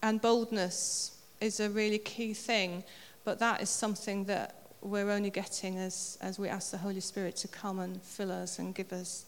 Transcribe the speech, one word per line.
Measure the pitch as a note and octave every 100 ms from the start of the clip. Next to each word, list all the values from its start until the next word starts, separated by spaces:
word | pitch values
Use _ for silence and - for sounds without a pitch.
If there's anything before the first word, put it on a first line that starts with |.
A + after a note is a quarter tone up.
And | A3 A3
boldness | A#3 A#3 A3+ G#3+ F3+ F3 - - - - - -
is | A3 G3+
a | G#3
really | G#3 G#3+ G#3+
key | G#3 - A3+
thing, | G#3 - A3+ F#3 F3 - - - -
but | - -
that | A#3 A3
is | G3+
something | - A3 G#3 - G3+ G3
that | G3 - - - -
we're | G3+ G3+ G3+
only | G3+ G3+
getting | G3 G3 - F#3+ F#3
as, | F#3 F3+ - -
as | F#3 F#3+
we | G3
ask | G3 -
the | G3
Holy | F#3+ F#3+
Spirit | F#3 - F#3 -
to | F#3+
come | - G3+ F#3+
and | F3+ F#3
fill | - - G3
us | F3+ F3+ -
and | F3+
give | F#3 F#3+
us | F#3 F3+ -